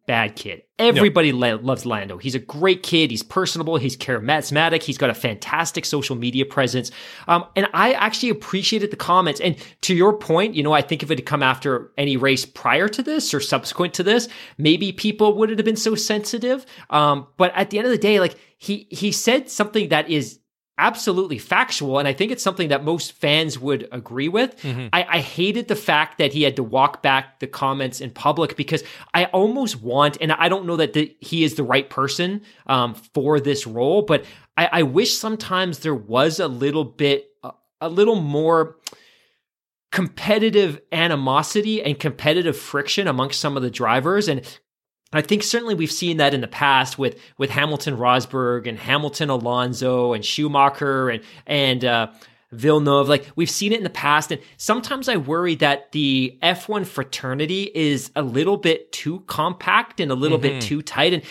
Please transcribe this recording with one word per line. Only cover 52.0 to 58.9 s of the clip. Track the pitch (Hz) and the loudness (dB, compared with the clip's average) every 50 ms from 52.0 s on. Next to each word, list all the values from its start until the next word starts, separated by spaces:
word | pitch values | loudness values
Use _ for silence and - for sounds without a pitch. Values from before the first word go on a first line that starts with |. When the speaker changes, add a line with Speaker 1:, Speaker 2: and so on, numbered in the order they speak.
| 110 110 - - - - _ _ _ _ | 0 -2 -8 -14 -20 -20 _ _ _ _
Speaker 1:
Villeneuve. | 120 113 123 151 151 151 147 143 139 139 139 | -8 0 4 4 4 4 4 4 4 4 4
Like, | 135 147 135 139 - - | 4 2 2 0 -2 -4
we've | - 170 | -2 -2
seen | - - - 196 208 220 | -2 -2 -2 0 0 0
it | |
in | 226 196 | 0 -2
the | 165 | -4
past, | - - - 143 147 151 151 - | -6 -2 0 2 2 2 2 -2
and | 160 139 - - - | -6 -8 -10 -14 -18
sometimes | - - - 220 240 233 - 285 269 254 | -6 -2 -2 -2 -2 -4 -6 -8 -6 -2
I | 254 233 | -2 -2
worry | 175 135 131 160 170 180 175 160 | -2 -2 -2 -2 0 0 0 0
that | 131 156 143 143 139 - - | 2 2 2 2 0 -4 -6
the | - 151 147 139 135 131 127 127 - - | -4 -2 0 2 2 2 0 -2 -2 -2
F | - 170 180 180 - | 0 0 0 0 -4
one | - 214 208 180 | -4 -4 -4 -4
fraternity | - - 143 127 - - - - 127 131 139 156 156 185 196 196 196 - | -4 -4 -6 -6 -6 -8 -8 -6 -4 -4 -2 -2 -2 -2 -4 -4 -4 -2
is | 160 160 147 143 127 139 - - | 0 2 2 2 0 -2 -4 -4
a | 147 143 | -4 -4
little | 127 113 135 165 190 202 | 0 0 0 2 2 2
bit | 196 - 170 160 - - - | 2 2 2 2 0 -2 -10